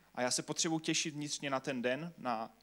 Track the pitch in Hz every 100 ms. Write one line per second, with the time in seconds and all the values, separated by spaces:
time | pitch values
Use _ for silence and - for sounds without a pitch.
0 | - - 123 - 135 147 170 160 160 151
1 | 165 147 143 - 143 131 151 127 123 135
2 | 170 - 123 113 110 -